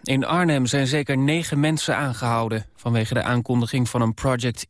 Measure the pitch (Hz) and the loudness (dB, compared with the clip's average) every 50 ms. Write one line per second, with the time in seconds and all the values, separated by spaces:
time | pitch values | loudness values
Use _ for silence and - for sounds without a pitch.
0 | - - 135 135 135 - 160 175 180 165 151 139 127 120 139 139 135 127 139 151 | -4 -2 0 0 0 0 2 2 2 2 2 2 2 0 0 0 0 0 0 -2
1 | 143 - 139 131 135 143 156 170 165 - 160 143 143 156 160 151 - - 135 101 | -2 0 0 0 2 2 0 0 -2 -2 0 2 2 2 0 0 0 -2 0 0
2 | 143 135 120 113 127 120 117 117 113 113 113 110 104 - - - - 120 120 117 | 0 -2 -2 -2 -2 0 0 0 0 0 -2 -4 -6 -8 -16 -8 -2 0 0 2
3 | 110 - 123 - - - 123 120 113 - 127 120 120 113 - 135 123 117 - 123 | 0 0 0 -2 0 0 0 0 0 0 0 0 0 0 0 -2 -2 0 0 0
4 | 117 113 110 - - 135 127 120 117 123 113 - - - | 0 0 0 0 0 0 0 0 0 -2 -4 -6 -6 -4